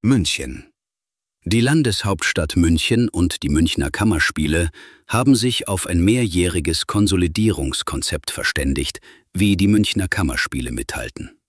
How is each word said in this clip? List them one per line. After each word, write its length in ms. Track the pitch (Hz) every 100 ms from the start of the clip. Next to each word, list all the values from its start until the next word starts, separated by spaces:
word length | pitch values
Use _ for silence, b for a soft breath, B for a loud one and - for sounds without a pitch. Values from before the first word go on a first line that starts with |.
München. 680 | 113 131 82 - 65 - - _ _ _ _ _ _ _
Die 160 | 85 113
Landeshauptstadt 960 | 123 156 131 98 101 92 - - 78 -
München 540 | 82 82 - 117 120
und 340 | 85 87 -
die 60 | -
Münchner 420 | 73 82 - 67
Kammerspiele 800 | - 107 82 - - 76 80 82 B B B _
haben 260 | 113 131 127
sich 320 | 123 117 -
auf 200 | 95 -
ein 120 | 87
mehrjähriges 880 | 90 123 113 85 87 87 80 80 -
Konsolidierungskonzept 1400 | 104 104 95 87 82 110 85 69 - - 67 - 73 -
verständigt, 680 | - - - 69 69 71 - B B B
wie 240 | 90 101 95
die 100 | 101
Münchner 400 | 107 104 - 92
Kammerspiele 640 | - 80 60 - 67 62
mitteilten. 680 | 58 58 - 57 - - _